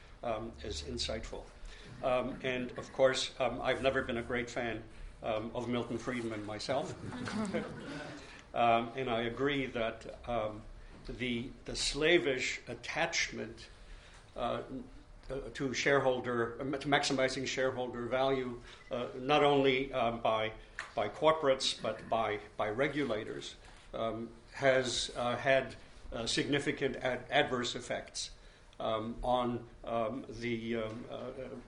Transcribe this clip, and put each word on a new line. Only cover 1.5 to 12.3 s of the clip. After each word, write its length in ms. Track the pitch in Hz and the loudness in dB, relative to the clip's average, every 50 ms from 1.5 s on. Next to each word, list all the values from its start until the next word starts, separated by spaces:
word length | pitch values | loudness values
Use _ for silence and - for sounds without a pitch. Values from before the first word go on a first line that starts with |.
| - - - - - - - - - - | -16 -14 -14 -14 -14 -14 -14 -14 -8 -2
Um, 320 | - 131 127 127 120 135 - - - | 0 2 2 2 2 0 -2 -2 -2
and, 260 | 131 123 123 123 120 - - | -2 0 -2 -2 -4 -6 -8
of 120 | 117 - - | -10 -4 4
course, 380 | - 135 131 131 - - - - - | 6 8 8 8 4 -2 -2 0 0
um, 220 | 127 117 120 131 | 0 0 0 0
I've 200 | - 127 123 113 | 0 0 2 4
never 180 | 127 135 135 135 | 4 4 4 2
been 160 | 127 - 117 | 0 0 -2
a 60 | 120 | -2
great 260 | 117 - 123 120 123 - | -2 -2 -2 -2 -2 -4
fan, 340 | - 135 120 113 107 - 113 - - - - - - - | -4 -4 -2 -2 -4 -6 -8 -12 -14 -14 -14 -14 -12 -6
um, 280 | 123 120 110 107 110 117 113 | -4 -2 -2 -2 -2 -4 -4
of 140 | 123 117 117 | -4 -2 0
Milton 300 | 123 120 - - 123 113 | 0 0 0 -2 -4 -4
Friedman 480 | - 135 123 120 113 113 110 104 104 | -2 -2 -2 -2 -2 -4 -4 -6 -6
myself. 480 | 104 107 104 - - 131 143 156 - - - | -6 -8 -4 -2 0 0 0 -2 -4 -6 -8
<laughs> 60 | - - - 247 247 - - 214 220 185 185 160 - - - - - - 147 147 - - - - - - - - - - - | -10 -8 -8 -6 -6 -4 -2 -2 -2 0 -2 -2 -4 -6 -8 -10 -10 -10 -8 -8 -10 -10 -12 -12 -14 -16 -16 -18 -12 -4 0
Um, 340 | 123 120 117 113 117 120 117 117 | 4 6 6 6 6 4 0 -4
and 140 | 131 131 123 | -4 -2 0
I 140 | 117 113 120 | 0 0 0
agree 420 | 113 117 120 135 143 143 139 127 | 0 0 0 2 2 2 0 0
that, 360 | 123 - 120 113 113 113 - - - - - - | -2 -2 -2 -2 -2 -2 -6 -10 -12 -14 -10 -6
um, 360 | 120 120 110 107 107 107 110 - - - - - - - - - - 120 101 | -4 -2 -2 -2 -2 -4 -8 -12 -14 -14 -16 -16 -16 -16 -14 -12 -10 -6 -4
the, 300 | 127 123 120 117 127 - - - - | -2 -2 -2 -2 -4 -6 -10 -12 -10
the 100 | - 120 | -6 -4
slavish 840 | - - - - 143 156 160 175 170 170 139 | -2 -2 -2 0 2 6 6 6 6 6 4